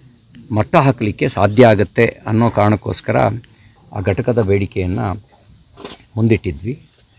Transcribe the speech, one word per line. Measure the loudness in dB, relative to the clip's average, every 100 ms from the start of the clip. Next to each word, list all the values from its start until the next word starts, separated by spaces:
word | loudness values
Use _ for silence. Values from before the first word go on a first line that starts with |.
| _ _ _ -20 -6 -4
ಮಟ್ಟ | 0 2
ಹಾಕಲಿಕ್ಕೆ | 2 0 -4 -4 -4
ಸಾಧ್ಯ | 0 2 6 6
ಆಗತ್ತೆ | 6 0 0 0
ಅನ್ನೋ | -2 -4 0 0
ಕಾರಣಕ್ಕೋಸ್ಕರ | 2 2 0 -2 -6 -4 0 0 -2 -12 _ _ _ _
ಆ | -8
ಘಟಕದ | -4 -2 -2 -2
ಬೇಡಿಕೆಯನ್ನು | 0 -2 -2 -6 -4 -4 -6 -8 -14 _ _ _ _ -20 -18 -18 _ -4
ಮುಂದಿಟ್ಟಿದ್ವಿ. | 0 0 -2 -10 -10 -12 _ _ _